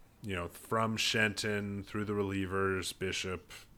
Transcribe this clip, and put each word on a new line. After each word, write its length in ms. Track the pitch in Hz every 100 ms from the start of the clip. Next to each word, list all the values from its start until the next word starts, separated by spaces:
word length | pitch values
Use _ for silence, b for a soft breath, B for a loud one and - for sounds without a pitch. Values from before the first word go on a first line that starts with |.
| - -
you 120 | 110
know, 140 | 92 85
from 480 | - - 113 113 110
Shenton 880 | - 117 107 101 107 104 104 101
through 200 | 95 107
the 80 | 101
relievers, 840 | 104 98 98 95 95 95 92 87 -
Bishop, 560 | 95 90 92 90 - - -